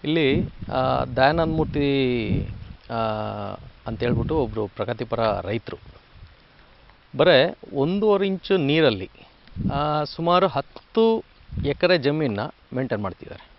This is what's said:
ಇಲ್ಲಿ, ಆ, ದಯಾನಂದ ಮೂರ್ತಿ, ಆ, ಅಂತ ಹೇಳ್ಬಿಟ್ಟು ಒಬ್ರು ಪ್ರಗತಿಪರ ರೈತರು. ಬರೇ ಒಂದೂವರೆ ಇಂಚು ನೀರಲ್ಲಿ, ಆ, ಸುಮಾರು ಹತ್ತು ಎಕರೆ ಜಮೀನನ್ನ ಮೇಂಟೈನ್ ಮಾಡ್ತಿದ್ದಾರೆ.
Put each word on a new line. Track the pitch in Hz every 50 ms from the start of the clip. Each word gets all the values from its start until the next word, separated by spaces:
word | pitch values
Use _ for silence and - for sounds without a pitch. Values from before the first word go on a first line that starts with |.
| -
ಇಲ್ಲಿ, | 151 156 170 151 131 - - - - - - - -
ಆ, | - 131 127 131 131 131 131
ದಯಾನಂದ | 131 123 131 131 143 156 170 165 160
ಮೂರ್ತಿ, | 160 160 156 - - 151 143 139 139 135 131 127 123 120 110 107 - - - - - - - - - - _ -
ಆ, | 120 113 113 110 107 107 107 107 104 104 101 101 98 - - - - - -
ಅಂತ | - 113 101
ಹೇಳ್ಬಿಟ್ಟು | 123 120 143 - - - 156
ಒಬ್ರು | 160 131 110 110 110 104
ಪ್ರಗತಿಪರ | 101 _ - 104 - 117 110 120 - 117 113 113 110 101 92
ರೈತರು. | 87 92 110 - _ - - - - - - - _ _ - - - - - _ _ _ _ - - - - _ - - _ _ _ _ -
ಬರೇ | 131 156 180 160 127 143 139 - _ - - -
ಒಂದೂವರೆ | 139 135 160 185 202 214 214 202 190 202
ಇಂಚು | 196 190 180 - - 202
ನೀರಲ್ಲಿ, | 180 143 135 147 165 160 135 110 95 92 - _ - - - - _ _ - - 92 - 120
ಆ, | 135 143 147 151 151 151 151
ಸುಮಾರು | 143 - - 165 170 175 180 190
ಹತ್ತು | 180 127 143 - - - - _ _ - 226 226 226 226 220 - _ _ _ - - - - -
ಎಕರೆ | 143 143 - - 170 180 165
ಜಮೀನನ್ನ | 123 143 147 156 156 131 104 101 113 151 - _ _ _ -
ಮೇಂಟೈನ್ | 123 131 123 117 104
ಮಾಡ್ತಿದ್ದಾರೆ. | 104 95 - _ - - - - - - -